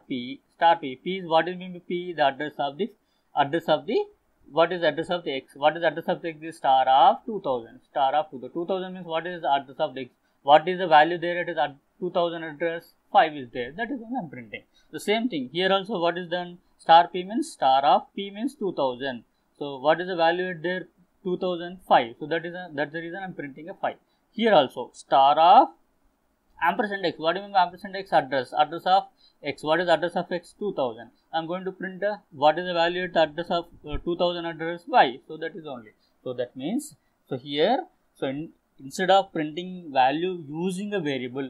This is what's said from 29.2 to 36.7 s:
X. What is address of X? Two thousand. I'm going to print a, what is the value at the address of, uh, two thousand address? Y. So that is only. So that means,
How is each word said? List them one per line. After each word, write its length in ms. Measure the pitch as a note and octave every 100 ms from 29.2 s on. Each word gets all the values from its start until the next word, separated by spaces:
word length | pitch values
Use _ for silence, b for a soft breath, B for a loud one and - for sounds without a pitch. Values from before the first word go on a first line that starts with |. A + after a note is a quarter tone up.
| b b
X. 220 | D3 -
What 160 | D3+ D#3+
is 80 | F3
address 300 | D#3 E3+ F3+
of 120 | F3
X? 240 | F3+ - -
Two 140 | G#3
thousand. 380 | E3 B2+ A2+ A2+ _ _
I'm 140 | E3 E3
going 160 | F#3
to 80 | F#3+
print 320 | F#3+ F#3+ F#3
a, 160 | G3+ G3+ _
what 280 | C#3 D3 D#3+
is 60 | F3+
the 80 |
value 320 | E3+ E3+ F3+ F#3
at 80 |
the 80 | F3
address 280 | D#3 D3+ E3+
of, 180 | F3 E3+ - D3+
uh, 80 | C#3+
two 140 | E3+ F3
thousand 280 | F3 F3 E3+
address? 380 | D#3 E3 E3+ -
Y. 340 | B3 D3+ B2 -
So 120 | D#3
that 180 | D#3+ F3+
is 100 | D3+
only. 260 | B2 G#2+ _ _ _ C3
So 80 |
that 240 | B2 A#2+ C3
means, 380 | C#3+